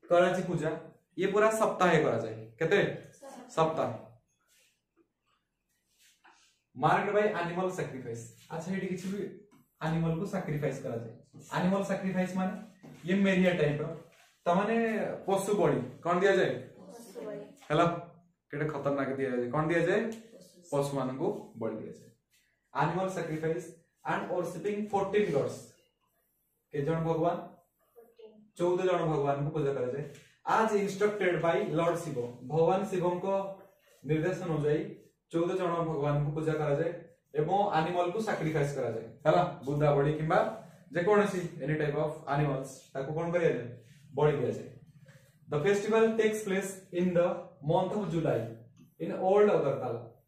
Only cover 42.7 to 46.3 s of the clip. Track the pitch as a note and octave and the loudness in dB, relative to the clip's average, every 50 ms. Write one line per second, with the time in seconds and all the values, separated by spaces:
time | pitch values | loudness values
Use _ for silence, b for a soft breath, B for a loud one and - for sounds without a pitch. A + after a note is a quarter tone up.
42.7 | - - - - _ C3 C#3 - B2 E3 E3+ E3+ E3+ F3 E3 D3+ C3 - A#2+ - | -12 -18 -20 -12 _ -8 -6 -4 -4 -4 -4 0 0 0 0 0 -2 -6 -6 -10
43.7 | - - b b b b b b - C3 D3 D3+ C#3 - B2 A2+ G#2 G#2 - - | -14 -16 b b b b b b -4 0 2 2 2 2 -2 -2 -4 -4 -8 -12
44.7 | - - - - - b b b b b b b b b b - D3 D3 D3 G3 | -16 -20 -20 -20 -20 b b b b b b b b b b -4 -4 0 2 2
45.7 | G3+ G3+ - G#3 G#3+ A3+ A3+ A3+ A3 - A3 G#3+ | 2 2 2 2 4 4 4 4 4 4 2 2